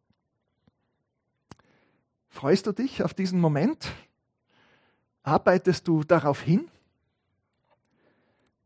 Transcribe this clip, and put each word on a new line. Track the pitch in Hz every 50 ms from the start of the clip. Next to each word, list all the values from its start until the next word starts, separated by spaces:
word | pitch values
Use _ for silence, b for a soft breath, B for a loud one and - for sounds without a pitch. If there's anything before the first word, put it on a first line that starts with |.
| _ _ _ _ _ _ _ _ _ _ _ _ _ _ _ _ _ _ _ _ _ _ _ _ _ _ _ _ _ - - _ _ _ _ _ _ _ _ _ _ _ _ _ _ _
Freust | - - 139 139 185 196 -
du | 220
dich | 196 - 254 269 - - 190
auf | 175 -
diesen | - 190 185 185 180
Moment? | 170 160 147 135 175 262 320 - - - - - - _ _ _ _ _ _ _ _ _ _ _ _ _ _ _ _ _ _ _ _ _ _ _ -
Arbeitest | 135 156 - - 214 208 185 - 185 165 - -
du | 175 165 156 151
darauf | - 175 - - 147 139 -
hin? | - - 165 233 339 - _ _ _ _ _ _ _ _ _ _ _ _ _ _ _ _ _ _ _ _ _ _ _ _ _ _ _ _ _ _ _ _ _ _ _ _ _ _ _